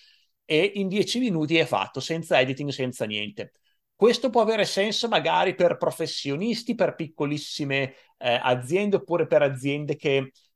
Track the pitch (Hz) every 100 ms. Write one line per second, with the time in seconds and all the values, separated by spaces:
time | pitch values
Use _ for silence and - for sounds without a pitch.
0 | _ _ _ _ - 156 202 202 190 202
1 | 185 233 254 165 151 165 147 98 98 131
2 | - 165 165 151 131 135 143 135 127 -
3 | 110 107 104 104 101 _ _ _ _ -
4 | 220 233 262 233 214 220 180 - 208 202
5 | 233 185 156 170 185 - 175 - 160 -
6 | 160 - 143 143 226 214 - 233 170 -
7 | 156 - 147 147 - - 143 139 131 -
8 | _ - 123 120 131 123 123 180 208 196
9 | - 170 156 156 143 131 139 147 147 147
10 | 151 135 135 _ _